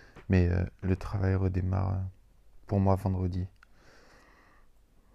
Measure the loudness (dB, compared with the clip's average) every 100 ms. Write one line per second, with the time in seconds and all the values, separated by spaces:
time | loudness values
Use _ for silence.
0 | -20 -12 2 4 4 2 -2 -4 -2 -2
1 | -2 -2 0 0 0 0 -2 -2 -2 -4
2 | -6 -12 -20 -20 -20 -20 -4 0 2 2
3 | 0 -2 -2 -4 -6 -12 -20 -20 -20 -20
4 | -20 -20 -20 _ _ -20 -20 _ _ _
5 | _